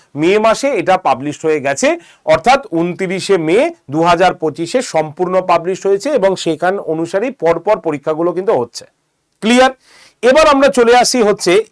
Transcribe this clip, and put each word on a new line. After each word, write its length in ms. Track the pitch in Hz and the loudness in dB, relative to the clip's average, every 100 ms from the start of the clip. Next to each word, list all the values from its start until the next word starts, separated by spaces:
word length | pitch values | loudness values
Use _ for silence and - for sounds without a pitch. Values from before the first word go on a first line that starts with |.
| _ 143 | _ -2
মে 240 | 165 214 | 0 2
মাসে 280 | 220 220 277 | 2 0 -2
এটা 300 | 220 160 185 | -2 0 0
পাবলিশড 480 | 151 123 143 139 160 | 0 -4 -6 -6 -2
হয়ে 160 | 151 | -2
গেছে, 380 | 135 139 262 240 - _ - | -2 -2 -2 -2 -8 _ 0
অর্থাৎ 420 | 160 226 185 - | 0 2 0 0
ঊনত্রিশে 680 | 165 175 170 190 190 - 190 | -4 -4 -4 -6 -4 -2 0
মে 320 | 156 202 330 339 - | 2 0 0 -4 -8
দু 120 | 151 | -2
হাজার 300 | 170 170 180 | 2 2 2
পঁচিশে 480 | 180 156 151 165 254 | 0 -4 -6 -4 -4
সম্পূর্ণ 600 | - 160 156 147 180 185 | -2 -4 -4 -4 -2 -2
পাবলিশড 460 | 180 170 165 185 196 | 0 0 -2 -4 -2
হয়েছে 220 | 202 269 | -2 0
এবং 260 | 277 190 180 | 0 0 -2
সেখান 440 | 170 156 175 202 | -4 -2 -2 -4
অনুসারেই 520 | - 160 165 196 254 | -4 -6 -4 -4 -4
পরপর 480 | - 160 165 202 214 | -2 -2 0 0 -2
পরীক্ষাগুলো 520 | 165 147 160 156 170 | -2 -6 -4 -4 -2
কিন্তু 220 | 170 196 | -2 -2
হচ্ছে। 320 | 156 117 - - _ _ _ _ _ | -2 -2 -10 -20 _ _ _ _ _
ক্লিয়ার? 300 | 214 247 262 262 _ - - _ | 0 2 2 0 _ -20 -20 _
এবার 260 | 240 294 311 | 2 4 4
আমরা 200 | 269 277 | 4 2
চলে 300 | 254 233 247 | 4 4 4
আসি 240 | 233 254 | 4 2
হচ্ছে 420 | 208 208 185 196 214 | 0 0 0 0 0